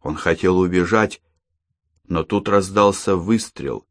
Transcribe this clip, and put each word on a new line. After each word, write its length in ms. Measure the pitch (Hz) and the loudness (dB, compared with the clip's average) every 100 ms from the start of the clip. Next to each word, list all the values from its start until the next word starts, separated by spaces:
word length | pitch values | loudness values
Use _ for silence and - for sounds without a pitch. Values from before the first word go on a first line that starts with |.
Он 140 | - 78 | -8 -4
хотел 440 | 87 80 92 92 | -2 0 2 2
убежать, 640 | 92 90 85 110 107 - _ _ _ _ _ _ _ _ _ | 2 0 2 0 0 -4 _ _ _ _ _ _ _ _ _
но 160 | 85 80 | -6 -2
тут 240 | 104 98 | -2 2
раздался 640 | 101 95 101 101 98 - 92 | 0 2 2 2 2 -2 -2
выстрел. 720 | 87 113 - - 69 53 _ | 0 -2 -2 -10 -8 -10 _